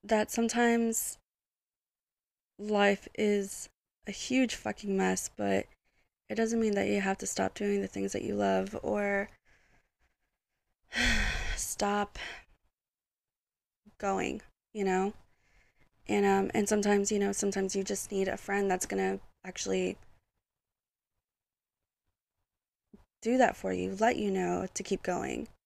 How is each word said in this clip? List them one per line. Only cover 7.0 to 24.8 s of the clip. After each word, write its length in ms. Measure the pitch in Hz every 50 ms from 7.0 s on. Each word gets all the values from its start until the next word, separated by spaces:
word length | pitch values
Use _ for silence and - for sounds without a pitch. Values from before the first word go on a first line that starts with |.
| 196 196 190 -
to 60 | -
stop 280 | 196 - - 190 190 -
doing 260 | - 208 202 202 196
the 60 | 196
things 240 | 190 - - 98 -
that 120 | - 101 -
you 120 | - -
love 420 | - - 196 190 - 190 196 202 - -
or 460 | - 208 208 202 202 202 196 202 - - _ _ _ _ _ _ _ _ _ _ _ _ _ _ _ _ _ _ _ _ _ _ _ _ _ _ _ _ _ _ _ -
<sighs> 60 | - - - - - - - - - - - -
stop 640 | - - - - - 208 202 202 208 - - - - - - - - - _ _ _ _ _ _ _ _ _ _ _ _ _ _ _ _ _ _ _ _ _ _ _ _ _ _ _ _ 208 _ _
going, 420 | - 196 196 190 - - - 208 - - _ _ _ _ _
you 100 | 214 196
know? 300 | 190 185 185 190 202 226 - - _ _ _ _ _ _ - _ _ _ _ _ _ _ _ _ -
And, 160 | 214 202 202
um, 260 | 196 196 196 196 190 -
and 140 | - 208
sometimes, 420 | - 214 214 202 202 202 202 202 196
you 100 | 214 202
know, 120 | 202 202
sometimes 420 | 196 - 208 202 190 196 190 190 -
you 100 | 196 190
just 280 | - 202 - - -
need 160 | 208 190 190
a 80 | 190 -
friend 340 | - - - 196 202 202 196
that's 160 | 185 185 -
gonna 340 | - 202 196 190 190 196 190 - - _ _ -
actually 520 | 185 185 - - 196 190 185 185 185 202 - - - - _ _ _ _ _ _ _ _ _ _ _ _ _ _ _ _ _ _ _ _ _ _ _ _ _ _ _ _ _ _ _ _ _ _ _ _ _ _ _ _ _ _ _ _ _ _ _ _ _ _ _ _ _ _ _ - - _ _ _ _
do 160 | - 226 247
that 180 | 254 247 - -
for 160 | - - 190
you, 240 | 185 185 180 190 196
let 200 | 190 220 233 -
you 120 | - 214 202
know 380 | 190 190 180 180 180 180 190 185 -
to 100 | -